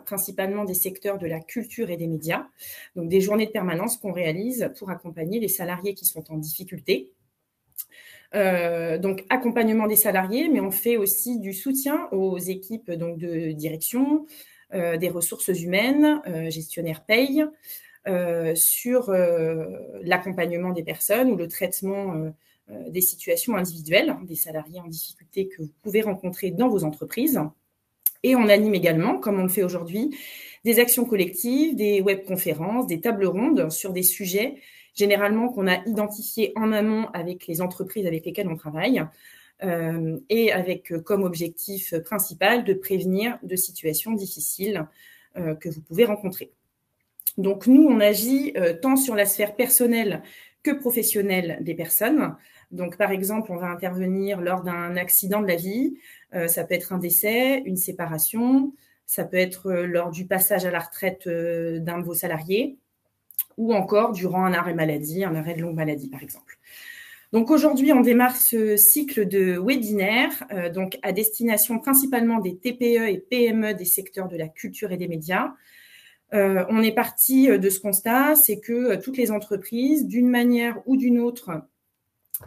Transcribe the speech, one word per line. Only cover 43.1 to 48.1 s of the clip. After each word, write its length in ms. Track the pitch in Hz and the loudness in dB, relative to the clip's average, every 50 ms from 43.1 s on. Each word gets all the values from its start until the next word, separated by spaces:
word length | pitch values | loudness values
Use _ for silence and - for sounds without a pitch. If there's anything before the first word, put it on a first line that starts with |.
| 185 196 220 240 - - - | 0 0 0 -2 -4 -6 -8
de 140 | 180 185 | -6 -4
situations 560 | 185 - - - - 160 156 151 - - 220 226 | -4 -4 -4 -6 -6 -4 -4 -2 -2 -2 -4 -4
difficiles, 720 | 202 196 185 - - - - - - 196 220 202 165 156 - _ _ - - - _ _ _ - | -4 -4 -6 -8 -8 -6 -6 -6 -4 -4 -4 -4 -4 -6 -8 _ _ -20 -20 -20 _ _ _ -10
euh, 180 | 185 170 160 156 | -6 -4 -4 -6
que 140 | 156 - | -6 -8
vous 140 | 170 151 156 | -10 -10 -10
pouvez 240 | - - 165 190 240 | -12 -2 2 4 4
rencontrer. 480 | 311 311 311 - 185 - - - - _ _ _ _ _ _ _ _ _ _ _ _ _ - - - - | 4 2 0 -4 -6 -8 -10 -12 -16 _ _ _ _ _ _ _ _ _ _ _ _ _ -8 -8 -6 -4
Donc 300 | 202 190 196 202 202 - | -2 0 0 -2 2 6
nous, 180 | 240 262 277 311 | 8 10 10 10
on 140 | 285 233 214 | 8 8 6
agit, 540 | 208 208 | 6 4